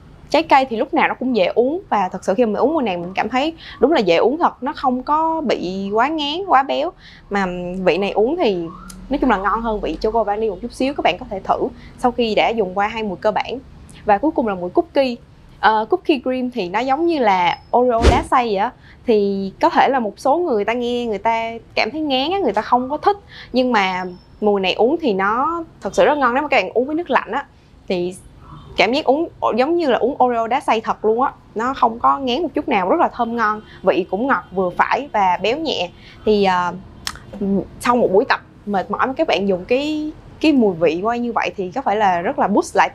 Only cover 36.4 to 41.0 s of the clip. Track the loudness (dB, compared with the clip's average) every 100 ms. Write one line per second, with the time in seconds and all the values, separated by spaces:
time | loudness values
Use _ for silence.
36.4 | 4 2 -2 -6 -12 -16 -14 -14 -14 -6
37.4 | -2 0 -2 -4 0 2 4 4 2 0
38.4 | -6 -16 -6 -4 -2 -2 -2 0 0 0
39.4 | 0 -2 0 -2 -2 -4 -6 -10 -18 -2
40.4 | 2 4 2 2 0 2